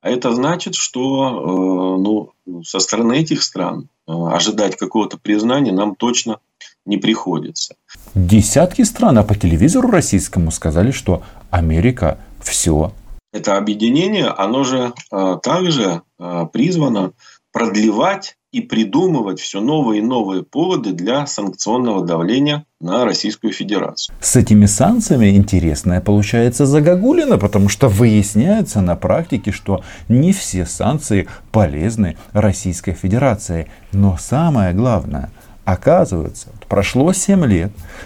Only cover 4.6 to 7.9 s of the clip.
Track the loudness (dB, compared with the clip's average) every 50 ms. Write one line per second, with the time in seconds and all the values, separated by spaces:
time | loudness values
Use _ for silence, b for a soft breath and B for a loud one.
4.6 | -2 -2 -2 -6 -8 -4 -2 -2 -2 -2 -6 -12 _ -2 -2 0 0 0 0 0
5.6 | 0 0 0 0 -2 -2 -4 _ -2 -2 -2 -2 -4 -6 -8 -10 _ _ _ B
6.6 | B B B B _ -4 -4 -2 0 0 -2 0 -2 -4 -4 -4 -6 -8 -10 -10
7.6 | -12 -12 -12 _ _ B